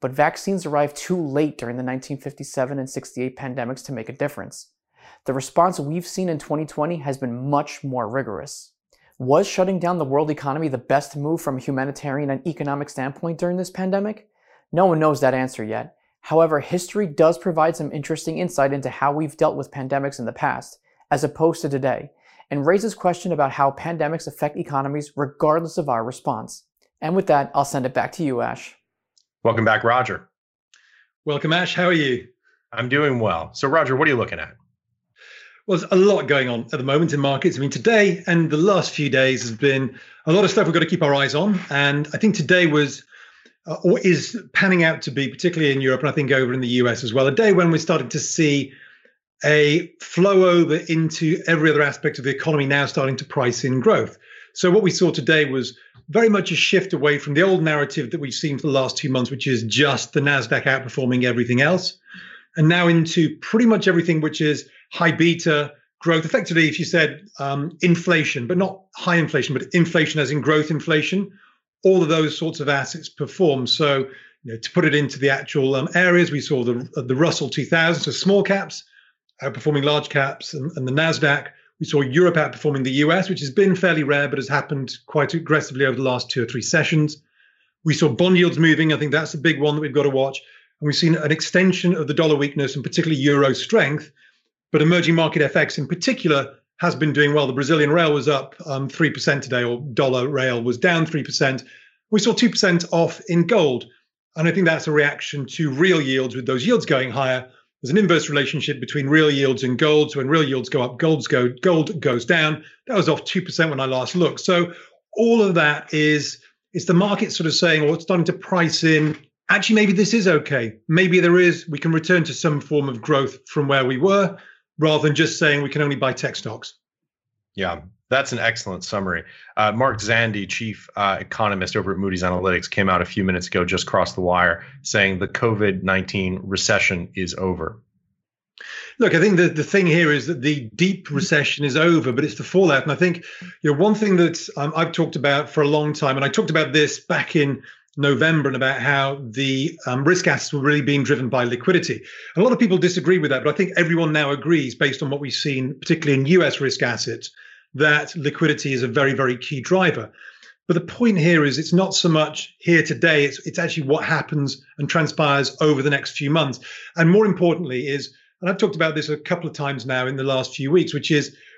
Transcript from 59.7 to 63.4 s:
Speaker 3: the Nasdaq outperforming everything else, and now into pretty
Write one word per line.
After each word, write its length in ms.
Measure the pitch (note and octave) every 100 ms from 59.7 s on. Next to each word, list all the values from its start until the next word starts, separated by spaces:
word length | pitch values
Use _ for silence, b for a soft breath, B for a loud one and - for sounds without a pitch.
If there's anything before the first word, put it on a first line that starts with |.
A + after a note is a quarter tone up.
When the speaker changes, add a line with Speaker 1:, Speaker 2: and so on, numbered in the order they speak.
| A2+ C#3+ C3 -
Speaker 3:
the 60 | D3+
Nasdaq 460 | C#3 C#3 A#2 C3+ C3+
outperforming 580 | C3 A#2+ - B2+ B2+
everything 380 | B2 A#2 A#2+ B2
else, 360 | D3 F3+ - - B B B B B -
and 100 | D#3
now 200 | F3 F3
into 500 | E3 D#3+ - D#3
pretty 280 | -